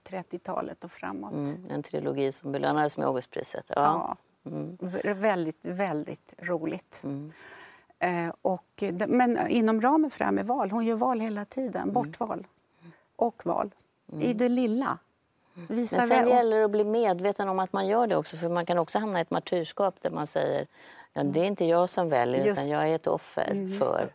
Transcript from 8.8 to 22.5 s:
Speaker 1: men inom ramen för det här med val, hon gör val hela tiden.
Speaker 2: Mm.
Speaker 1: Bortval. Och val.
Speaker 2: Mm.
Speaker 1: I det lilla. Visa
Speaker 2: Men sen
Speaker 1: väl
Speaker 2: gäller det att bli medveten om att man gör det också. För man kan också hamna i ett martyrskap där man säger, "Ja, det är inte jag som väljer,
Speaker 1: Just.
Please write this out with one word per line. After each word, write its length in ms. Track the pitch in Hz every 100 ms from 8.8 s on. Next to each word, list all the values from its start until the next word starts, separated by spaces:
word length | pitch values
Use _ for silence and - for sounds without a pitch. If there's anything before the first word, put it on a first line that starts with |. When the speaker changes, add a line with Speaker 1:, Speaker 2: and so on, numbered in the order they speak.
| 202 180 214 247
Speaker 1:
men 300 | 247 240 -
inom 340 | 233 220 220
ramen 300 | 240 311 311
för 80 | -
det 60 | 208
här 60 |
med 160 | 196 196
val, 240 | 262 202
hon 140 | 220 226
gör 100 | 226
val 240 | 247 240
hela 260 | 220 208 208
tiden. 360 | - 262 180
Speaker 2:
Mm. 120 | 185
Speaker 1:
Bortval. 540 | 202 285 160 220 - - _ _ _ 170 - _ -
Och 300 | 233 - -
val. 260 | - 208 - _ _ -
Speaker 2:
Mm. 120 | 156
Speaker 1:
I 100 | 233
det 160 | 226 247
lilla. 480 | 247 247 226 269 175 _ _ _ _ _
Visa 440 | - 170 214 233 185
Speaker 2:
Men 100 | 240
sen 20 |
Speaker 1:
väl 200 | 247 240
Speaker 2:
gäller 280 | 247 233 220
det 60 | 214
att 60 |
bli 120 | 208
medveten 680 | 208 220 220 180 190 202 196
om 100 | 185
att 140 | 185
man 140 | 202 190
gör 200 | 214 240
det 80 | 165
också. 220 | 156 160
För 120 | 170
man 160 | 175 170
kan 120 | 175
också 220 | 160 208
hamna 200 | 214 185
i 20 |
ett 100 | 165
martyrskap 720 | 175 - 180 156 - 202 -
där 80 | -
man 180 | 165 151
säger, 400 | 151 147 139 147 - - - -
"Ja, 100 | -
det 160 | 143 143
är 60 | 185
inte 200 | 202 170
jag 240 | 170 180
som 200 | - 175
väljer, 360 | 135 123 131
Speaker 1:
Just. 160 | 208